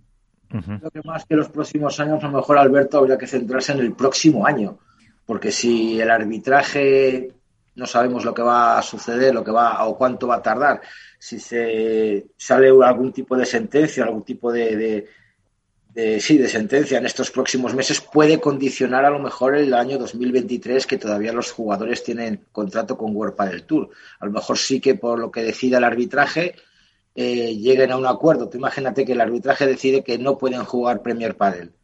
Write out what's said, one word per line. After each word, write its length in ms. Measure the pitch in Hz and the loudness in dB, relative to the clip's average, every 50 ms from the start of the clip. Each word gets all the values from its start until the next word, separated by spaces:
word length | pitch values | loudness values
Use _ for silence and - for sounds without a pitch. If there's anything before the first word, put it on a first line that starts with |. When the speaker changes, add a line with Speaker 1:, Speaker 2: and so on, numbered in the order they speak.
| _ _ _ _ _ _ _ _ _ _ | _ _ _ _ _ _ _ _ _ _
Speaker 1:
Ujú. 280 | - 107 80 95 104 139 | -10 -10 -8 -8 -12 -12
Speaker 2:
Creo 120 | 156 160 | -12 -14
que 100 | - 156 151 | -14 -14 -14
más 220 | 160 160 156 - | -12 -12 -12 -4
que 100 | - 160 | 0 0
los 140 | 151 147 - | 0 0 0
próximos 500 | - 151 147 - - 151 147 139 139 - | -4 -8 -8 -6 -4 -4 -4 -4 -4 -4
años, 240 | 147 151 156 151 151 | -2 -2 -2 -2 -4
a 40 | 143 | -2
lo 100 | 139 135 | -2 -2
mejor, 200 | - - 147 147 | 2 4 6 6
Alberto, 420 | 139 131 135 139 135 - - 143 | 8 8 6 4 2 4 4 2
habría 180 | 135 131 131 131 | 4 4 2 0
que 100 | 127 - | -2 -4
centrarse 460 | 135 127 117 107 127 127 123 - 139 | -4 -4 -4 -4 -4 -4 -2 -2 -2
en 60 | 135 | -2
el 100 | 123 110 | -2 -2
próximo 560 | 98 - 127 135 - - - 160 139 107 101 135 | -2 0 0 0 0 4 4 4 4 4 2 0
año, 320 | 151 123 104 92 - - _ _ _ _ _ _ _ _ _ | 0 0 -4 -6 -8 -12 _ _ _ _ _ _ _ _ _
porque 260 | - 113 98 - 110 | -8 -8 -4 -4 -4
si 480 | - - - 120 117 113 113 113 113 110 | -4 -2 0 0 2 2 0 0 0 -2
el 100 | 113 110 | 0 0
arbitraje 1200 | 113 113 110 104 113 104 - 131 135 143 139 - - 143 139 139 135 135 135 131 127 127 127 127 - _ _ _ _ _ _ _ _ | 0 -2 -2 -4 -6 -6 -2 2 2 2 2 0 -2 0 2 4 4 4 4 2 0 -2 -6 -10 -14 _ _ _ _ _ _ _ _
no 100 | 123 123 | -14 -12
sabemos 400 | 117 - 120 123 123 123 120 107 | -2 0 0 0 0 0 -2 -4
lo 80 | 120 110 | -4 -4
que 80 | 117 | -2
va 360 | 117 120 120 120 120 117 113 113 | 0 2 4 4 4 4 4 2
a 40 | |
suceder, 520 | - - - 107 - 117 117 123 131 135 120 | 0 -2 -8 -10 -8 -6 -2 2 4 4 4
lo 100 | 113 98 | 2 -2
que 80 | 107 | 0
va, 340 | 110 117 120 117 107 104 110 | 2 2 2 2 2 0 -2
o 120 | 110 104 - | -4 -2 0
cuánto 300 | 131 127 120 - 131 123 | 0 -2 0 -2 -2 -2
va 80 | 117 | -2
a 60 | 113 | -2
tardar, 400 | - 113 110 123 143 143 117 - - - - - - - _ _ | 0 -2 -2 0 2 0 0 0 -6 -14 -20 -20 -20 -20 _ _
si 180 | - - 117 104 | -18 -16 -16 -16
se 880 | - - 120 117 117 113 113 110 110 113 110 110 110 107 101 101 - - _ | -12 -6 -4 -4 -2 -2 -2 -2 -2 0 0 0 0 0 -2 -4 -6 -8 _
sale 340 | _ - - 127 127 135 135 131 131 127 | _ -2 2 6 8 8 10 10 10 10
algún 280 | 127 123 113 131 131 - | 8 6 4 0 -4 -4
tipo 240 | 135 127 - 131 127 | -8 -6 -2 -2 0
de 80 | 120 | 0
sentencia, 600 | - - 113 110 107 - 147 156 151 - 131 117 | 0 -2 -2 -4 0 2 2 2 2 0 -2 -2
algún 180 | 113 110 110 101 | -2 -4 -6 -8
tipo 280 | - 123 - 120 120 | -10 -12 -6 -4 -2
de, 240 | 117 117 117 113 107 | -2 0 0 0 -2
de, 320 | 107 113 110 107 101 104 - _ _ _ _ _ _ _ _ _ _ _ _ _ _ _ _ _ | -2 -2 -2 -2 -4 -6 -8 _ _ _ _ _ _ _ _ _ _ _ _ _ _ _ _ _
de, 260 | 117 113 110 110 104 | -4 -2 0 0 0
sí, 180 | - - 151 143 | 2 4 4 4
de 100 | 123 113 | 4 2
sentencia 500 | - 110 107 104 135 143 147 - 135 117 | 0 -2 -2 0 0 0 2 2 0 -2
en 80 | 123 | -2
estos 240 | 113 - - 123 - | -4 -4 -4 -6 -4
próximos 460 | - 131 131 - - 127 123 113 113 | -4 -4 -4 -2 -2 -2 -2 -2 -2
meses, 260 | 135 131 - 151 - | -2 -2 -2 -4 -4
puede 380 | - - - 151 151 151 160 156 | -6 0 4 4 6 6 4 2
condicionar 640 | - 147 139 135 139 131 127 - 131 120 123 131 139 | 2 -2 -2 0 -2 -4 -2 -2 -2 0 0 2 2
a 40 | 143 | 2
lo 100 | 147 143 | 2 0
mejor 360 | 135 120 - - 123 131 143 | -4 -8 -4 -2 0 2 2
el 180 | 147 147 135 123 | 2 2 2 2
año 240 | 120 123 131 139 135 | 0 0 0 -4 -6
dos 180 | 120 104 113 | -6 -8 -6
mil 160 | 117 123 127 | -4 -4 0
veintitrés, 560 | 123 127 - 104 123 110 - 117 123 135 127 - | 0 0 -2 -2 -4 -6 -4 -2 -2 -2 0 -2
que 100 | 131 - | -4 -4
todavía 340 | 113 107 104 104 107 113 | -2 -4 -4 -2 -2 -4
los 200 | 117 120 117 - | -4 -4 -6 -6
jugadores 520 | - - 113 104 101 98 110 117 120 - - | -8 -8 -4 -4 -4 -4 -2 -4 -6 -6 -6
tienen 420 | 123 113 117 - 113 107 - - _ | -6 -6 -6 -6 -6 -8 -8 -10 _
contrato 460 | _ 107 104 92 95 113 107 - 131 - | _ -8 -8 -4 -4 -6 -6 -6 -6 -6
con 180 | 110 107 104 | -6 -6 -6
World 200 | 104 110 98 - | -4 -6 -6 -4
Padel 280 | - 101 95 90 87 - | -4 -6 -6 -6 -10 -6
Tour. 260 | - 156 147 - - - - - - - _ | -2 -2 -2 -2 -4 -10 -20 -20 -20 -20 _
A 60 | 98 | -10
lo 60 | 101 | -8
mejor 260 | 104 101 - - 123 - | -6 -6 -4 -4 -4 -4
sí 240 | - - 135 127 | -2 -2 -2 0
que 140 | - 139 123 | 2 0 0
por 240 | 101 - 120 117 117 | 0 0 -4 -4 -4
lo 100 | 117 107 | -4 -6
que 140 | - 117 113 | -6 -6 -6
decida 340 | 113 110 - 127 127 127 127 | -6 -4 -2 -2 0 2 2
el 60 | 123 | 2
arbitraje, 720 | 117 117 120 123 - - 139 143 - - 156 175 180 - - _ _ _ _ _ _ _ _ _ _ _ | 2 0 0 -4 -2 0 0 -2 0 0 -4 -4 -4 -6 -12 _ _ _ _ _ _ _ _ _ _ _
eh, 400 | 127 123 123 120 120 117 117 113 104 | -6 -4 -4 -2 -2 -4 -4 -6 -2
lleguen 340 | 104 127 131 131 135 127 | 2 4 4 4 4 2
a 60 | 127 131 | 2 0
un 80 | 131 127 | 0 -2
acuerdo. 420 | 123 - 147 165 156 123 120 - | -2 2 2 2 2 2 0 -6
Tú 80 | - 123 | -8 -6
imagínate 460 | 135 127 - 139 135 127 104 135 127 | -6 -6 -6 -4 -6 -4 -2 -2 -2
que 80 | 120 | 0
el 80 | 123 120 | 0 0
arbitraje 460 | 113 110 120 117 107 135 135 - 147 135 | 0 0 0 -2 -2 -2 0 2 2 0
decide 360 | 131 127 - 131 131 135 - | 0 0 0 0 0 0 0
que 140 | - 120 117 | -2 -6 -4
no 200 | 123 139 135 - | -2 -2 -2 -2
pueden 260 | 131 131 123 123 107 | -2 -4 -4 -4 -6
jugar 380 | - - 123 120 120 120 101 | -6 -4 -2 -2 -2 -2 -2
Premier 340 | - 120 113 117 113 110 101 | -4 -6 -6 -4 -4 -6 -4
Padel 380 | - 101 98 90 87 85 87 - _ | -2 -2 -2 -2 -4 -10 -18 -20 _